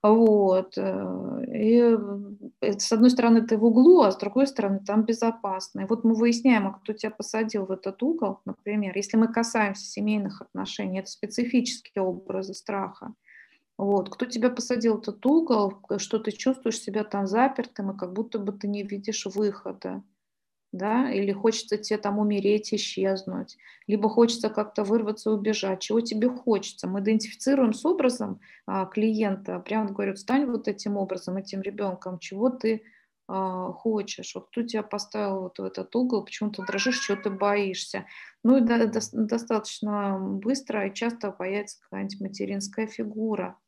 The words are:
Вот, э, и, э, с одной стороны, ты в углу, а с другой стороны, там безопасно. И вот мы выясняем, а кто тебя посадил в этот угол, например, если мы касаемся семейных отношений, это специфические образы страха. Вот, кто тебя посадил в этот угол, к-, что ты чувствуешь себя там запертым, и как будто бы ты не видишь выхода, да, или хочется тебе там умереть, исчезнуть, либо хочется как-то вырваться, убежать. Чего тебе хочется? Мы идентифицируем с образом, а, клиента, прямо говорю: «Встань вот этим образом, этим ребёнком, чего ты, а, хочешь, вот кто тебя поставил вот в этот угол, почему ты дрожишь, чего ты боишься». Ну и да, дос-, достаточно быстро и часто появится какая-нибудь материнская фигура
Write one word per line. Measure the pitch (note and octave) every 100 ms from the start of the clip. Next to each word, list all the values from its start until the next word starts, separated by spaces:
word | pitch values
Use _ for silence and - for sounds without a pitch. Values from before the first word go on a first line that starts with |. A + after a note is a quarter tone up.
Вот, | G#3 A3+ A3+ G#3 G3 F#3 F#3 -
э, | F#3+ F#3+ F#3 F#3 F#3+ - -
и, | A3+ G#3+ A#3 A#3+ A3+ G3+ G3+ G3+ G3+ - _
э, | - G3+
с | -
одной | A3+ B3
стороны, | B3+ A#3+ A3+
ты | A3+ A3
в |
углу, | A#3 A3 C#4 F4+
а | G#3
с | F#3+
другой | G3+ B3 C#4
стороны, | - G3+ G3 G3
там | G#3
безопасно. | A3 A3+ A#3 A3+ G3 F#3+ - -
И | F#3+
вот | A#3
мы | A#3
выясняем, | A3 A#3 A#3 C4 A3+ G3
а |
кто | - -
тебя | G#3+ A3
посадил | A3 G#3+ A3 A3 G#3+ F#3+
в |
этот | F#3+ G3 G3
угол, | C4 E4 G#3 - -
например, | F#3+ - G#3+ G3 F#3+
если | G3+ A3
мы | A3+
касаемся | A3+ A#3 A#3 G#3 G3+ -
семейных | - G#3 G#3+ G3 G3+
отношений, | - F#3 G3 - G3 F#3
это | F#3+
специфические | - G#3 A3+ A#3+ B3 A#3+ - - -
образы | F#3 F3+ - F#3+ F#3+
страха. | G3+ - G3+ F#3 - - A3 _ - - _ _ -
Вот, | G3 G3+ F#3+
кто | - B3+
тебя | B3 B3
посадил | B3 - A#3+ A3+ G#3+
в |
этот | - - B3+
угол, | D#4+ E4 B3 F#3+
к-, | - - G#3
что | - A3
ты | A3
чувствуешь | G#3 C4 C4 - A#3
себя | - G3+
там | G#3+ G3+ G3
запертым, | G#3+ C4 C4 A#3 - G3
и | G3
как | F#3
будто | F#3 A3+ A3
бы | G#3
ты | G3+ G3+
не | G3+
видишь | G3+ G#3 G3+ G#3 G3
выхода, | G3 G#3+ G3+ F#3+ F#3+ - F#3 - _ _ _ _ _ _
да, | F#3 G3 A#3 C4+
или | G3 G3+
хочется | G3 A3+ A3 - G#3+
тебе | G#3+ G#3+
там | G#3 G#3
умереть, | G#3 G3+ G3+ G#3+ G#3+
исчезнуть, | G#3 - - F#3+ F#3+ F#3+ F3+ F3+ - - - -
либо | G#3 G#3
хочется | A3+ A#3 A#3 A3
как-то | G#3+ G#3+ -
вырваться, | G3+ A3+ G#3+ G#3+ A3
убежать. | G#3+ G3+ G#3+ G3 F#3+
Чего | - A3
тебе | A#3 G#3+ B3
хочется? | B3 - G#3 - - F#3
Мы | G3
идентифицируем | G3 A3 - - - C#4 A#3+
с | - D#4
образом, | F#4+ C4 B3 G#3 F#3+ _ - -
а, | F#3+ F#3+
клиента, | G#3+ A3 G#3+ G#3+ G3 G3 F3+
прямо | F3+ A3 G#3
говорю: | G3+ G3+
«Встань | G3 - C4 C#4
вот | A#3 -
этим | G3+ G#3 G3+
образом, | F#3+ F#3 - F#3
этим | G3 G3
ребёнком, | F#3+ G3+ G3 F#3 F#3 F3+
чего | - F#3+ B3
ты, | B3 A3 A3 - _ _ _ -
а, | F#3+ F#3+ F#3 F#3
хочешь, | - A3+ G#3+ G3+ - - -
вот | -
кто | -
тебя | A#3 A3
поставил | G#3 G#3 G3+ G#3+ G3+ F#3+
вот | F#3 -
в |
этот | F#3+ F#3+ F#3+ A#3
угол, | B3+ A#2
почему | - - G#2+
ты | - F#3+
дрожишь, | - B3+ A#3+
чего | - G3+
ты | G#3
боишься». | G3 G3+ G3+ G3+ F3+ - - F#3+ - - _
Ну | A#3 C4
и |
да, | A#3 A#3 A3+
дос-, | A3 G#3+
достаточно | A3+ G#3+ A#3 A#3 A3 A3 - G#3+ G#3 G3+ F#3+
быстро | F#3+ G3 G3+ C4+ - G#3+ G3
и |
часто | G3 A#3 A#3 G3+
появится | G3 F#3 G3+ G#3 -
какая-нибудь | _ F#3+ G3 G3+
материнская | G3 G3 G3 G3 G3 - A3
фигура | - A3 G#3+ A3 G3+ F#3 -